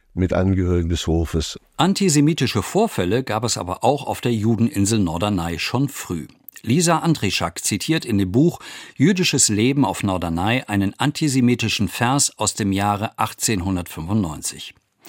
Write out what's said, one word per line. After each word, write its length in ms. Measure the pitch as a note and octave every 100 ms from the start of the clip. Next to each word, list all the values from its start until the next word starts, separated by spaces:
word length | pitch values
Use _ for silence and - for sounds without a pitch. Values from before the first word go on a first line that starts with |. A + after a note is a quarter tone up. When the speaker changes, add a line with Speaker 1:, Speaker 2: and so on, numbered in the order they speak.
| _
Speaker 1:
mit 200 | F2 F2+
Angehörigen 560 | F2 F#2+ F#2+ F2+ F2 E2+
des 180 | E2+ -
Hofes. 520 | E2 D#2+ E2 D2+ - _ -
Speaker 2:
Antisemitische 840 | E3 F#3+ G3 D3 D3 D#3+ B2+ G#2+
Vorfälle 640 | - F#3 A3 - F2+ A2+
gab 200 | - G#2+
es 140 | A2+ G#2
aber 260 | F2+ -
auch 240 | A#2 C#3 -
auf 140 | G#2+
der 120 | B2
Judeninsel 640 | A#2 G#2+ G#2+ A2+ G2 G2 A2+
Norderney 600 | F2 E2+ G#2 G2 E2+ E2
schon 300 | - A#2+ C#3
früh. 380 | - - F2 C#2 _ _ -
Lisa 380 | - D3 E3+ D#3+
Andrischak 640 | E3 D3+ G2+ - E2+ -
zitiert 420 | - G2+ - D#3+ -
in 120 | G2+
dem 140 | F#2
Buch 280 | A2 E3 - - - - -
Jüdisches 540 | D3 F#3 F3 C#3+ -
Leben 340 | G#2 A#2+ C#3+
auf 200 | G#2 F#2
Norderney 600 | G2+ F#2 F2 E2 G2 B2 -
einen 300 | G2+ G2 -
antisemitischen 920 | C3 - D#3 C3 B2 A#2+ A2+ - G2
Vers 480 | - A#2+ C#3+ - -
aus 160 | G#2+
dem 180 | - G2+
Jahre 460 | G2 G2+ G2+ G#2+ -
achtzehnhundertfünfundneunzig. 1500 | A2 - - G#2 F2+ F#2 F2 - D#2+ A2 F2 D2 - C2 - - _ _